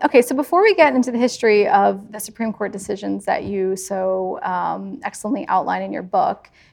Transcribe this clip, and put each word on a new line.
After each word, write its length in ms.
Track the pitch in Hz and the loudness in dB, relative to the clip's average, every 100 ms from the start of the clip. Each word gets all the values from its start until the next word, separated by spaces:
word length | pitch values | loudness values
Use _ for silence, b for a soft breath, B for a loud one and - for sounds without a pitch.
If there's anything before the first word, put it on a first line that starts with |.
okay, 180 | - 254 | 2 4
so 140 | 240 269 | 4 0
before 260 | 285 359 | 0 4
we 140 | 440 403 | 4 6
get 200 | 302 262 | 4 4
into 160 | 247 | 0
the 60 | 233 | 2
history 500 | 247 - 226 208 202 | 0 2 2 4 4
of 440 | 202 202 196 214 | 4 4 0 -6
the 80 | 208 | -14
Supreme 340 | - - 226 | -12 -8 -6
Court 180 | 208 202 | -4 -6
decisions 540 | 202 - 196 196 196 196 | -6 -8 -6 -4 -6 -2
that 180 | 190 | -2
you 320 | 196 202 190 190 | -2 -4 -2 -4
so, 640 | - 190 190 185 185 - | -4 -4 -2 -2 -4 -6
um, 560 | 190 180 170 180 196 190 | -4 -4 -4 -6 -8 -10
excellently 440 | - - 208 185 - | -10 -8 -6 -6 -2
outline 360 | 185 170 185 | -2 0 -4
in 80 | 196 | -4
your 120 | 202 | -8
book, 480 | 185 190 - - - b b | -4 0 0 -2 -10 b b